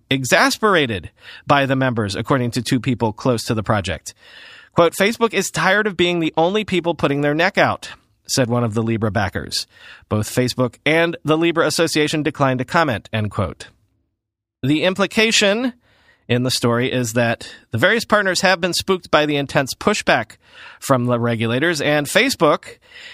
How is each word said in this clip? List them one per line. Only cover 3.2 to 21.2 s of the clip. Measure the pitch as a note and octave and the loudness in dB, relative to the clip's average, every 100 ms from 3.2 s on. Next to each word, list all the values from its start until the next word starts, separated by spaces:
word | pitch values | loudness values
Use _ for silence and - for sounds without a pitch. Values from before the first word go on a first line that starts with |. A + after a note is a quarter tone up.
| C3+ A#2 - | -2 -2 -2
to | |
the | A2+ | -4
project. | G2 G#2+ F#2 D#2+ - - - - - - - | 0 -2 -2 -8 -10 -20 -20 -20 -20 -20 -6
Quote, | - E3+ | 2 2
"Facebook | - G3+ A#3 A#3 | 4 0 0 -2
is | F3+ F#3 | 0 -4
tired | - E3+ G3+ G#3+ | -2 2 2 0
of | F3 | 0
being | F3 F3 | 0 0
the | D#3+ - | -2 0
only | E3+ G#3 | 0 0
people | G#3 F3+ E3 D#3+ | -2 -2 -2 -2
putting | D3+ C#3+ | -2 0
their | D3 D3+ | 0 0
neck | F3+ - | 0 2
out," | C#3 G2 - - _ _ - | 0 0 -8 -20 _ _ -4
said | - A#2+ | -2 0
one | A#2+ | 0
of | A#2+ G#2+ | 0 -2
the | |
Libra | A2 A2+ G#2+ | -2 0 0
backers. | G2+ F#2+ F2 - - - - - - _ | 0 -2 -4 -8 -8 -10 -16 -20 -20 _
Both | G#2+ G#2+ | -4 -2
Facebook | - B2 - B2 - - | -2 -2 0 -2 -2 0
and | D#3+ E3+ E3 C#3+ | 2 0 -2 -2
the | D#3 | 2
Libra | E3+ D#3+ D3 | 2 2 0
Association | D3 E3 D#3+ D3+ D#3+ | 2 0 0 0 0
declined | D3 - C3+ B2+ | -4 0 0 0
to | B2+ | 0
comment, | - - G#2 - | 0 0 -2 -6
end | A2 G#2+ | -4 -4
quote. | - F2+ - - _ _ _ _ _ _ _ _ _ | -4 -6 -6 -18 _ _ _ _ _ _ _ _ _
The | B2+ D#3 | -2 0
implication | F3 F#3+ G3 - A3 G#3+ G3+ G#3+ B3+ - _ _ _ _ - | 0 0 -2 0 2 4 2 2 -2 -6 _ _ _ _ -4
in | A#2+ | -2
the | B2+ | 0
story | - B2 A#2 B2+ | 0 0 0 0
is | B2+ A#2+ | -2 -2
that | A#2 A#2 A#2 - - _ | 0 0 -2 -8 -20 _
the | A2+ | 0
various | F3+ A3+ | 2 2
partners | - G#3 G3 F3 | 0 0 0 0
have | F#3+ F#3 | 2 2
been | F3+ | 0
spooked | E3 - F#3 - | -4 -2 -2 2
by | D#3 D3+ | 2 2
the | D3 | 0
intense | C3+ D3+ C3+ - | -2 -2 -2 -2
pushback | - G#3 - D3+ A2 - _ - - - | -2 0 2 0 0 -12 _ -20 -20 -16
from | - C3 A#2+ | 0 0 2
the | |
regulators, | A#2+ | 0